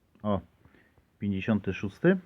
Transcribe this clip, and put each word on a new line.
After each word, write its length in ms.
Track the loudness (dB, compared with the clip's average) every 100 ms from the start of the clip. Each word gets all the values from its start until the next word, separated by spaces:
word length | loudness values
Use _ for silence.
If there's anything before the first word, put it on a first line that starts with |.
| _ _
o, 180 | -2 -2 -4 _ -20 -20 _ _ _ -8
pięćdziesiąty 560 | -4 -2 0 0 0
szósty 440 | -4 -6 0 2 2